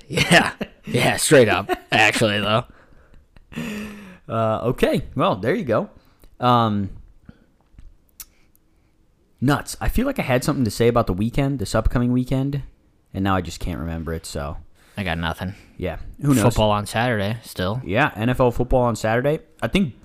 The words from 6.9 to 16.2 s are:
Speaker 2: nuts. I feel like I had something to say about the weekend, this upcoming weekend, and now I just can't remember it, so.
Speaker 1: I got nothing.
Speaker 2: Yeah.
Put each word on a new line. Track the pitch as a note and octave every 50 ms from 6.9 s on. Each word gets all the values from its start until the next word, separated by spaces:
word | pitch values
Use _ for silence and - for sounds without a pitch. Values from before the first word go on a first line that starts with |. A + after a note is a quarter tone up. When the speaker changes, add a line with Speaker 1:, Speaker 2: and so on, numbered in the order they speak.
| - - - - - - _ - - _ _ _ _ _ _ _ _ - - - - _ _ _ _ - - - _ _ _ _ _ _ _ _ _ _ _ _ _ _ _ _ _ _ _ _ _ _
Speaker 2:
nuts. | A#2 C#3 C#3+ A2+ - - - -
I | - -
feel | - - B3+
like | C#4+ C4+ -
I |
had | - - B2 B2+ -
something | - - C3+ B2
to | G#2
say | - - A#2 A#2
about | A#2 A#2+ A2+ -
the | F#2
weekend, | F2 G#2 A#2+ - C#3+ C#3 C#3 C#3+ C3
this | G2 - -
upcoming | - - - - B2 A#2+ B2
weekend, | B2 B2+ B2+ - C3+ C3 C3+ C#3 C#3 C3+ C3+ - - _ _ _ _ _ _ _ -
and | F#2+ G2
now | G2 F#2+
I | F#2
just | F2 E2+ - -
can't | - F#2 E2 A#1+
remember | D2 E2 E2 E2 D#2 D#2+ D#2+
it, | D#2+ - -
so. | - D#2+ C#2+ D2 D#2 - - - - _ _ _ _
Speaker 1:
I | - G2
got | F2 E2 E2+
nothing. | E2+ E2 - - F#2+ F#2+ G#2 - - - -
Speaker 2:
Yeah. | - F2 F2 D#2 - - - - -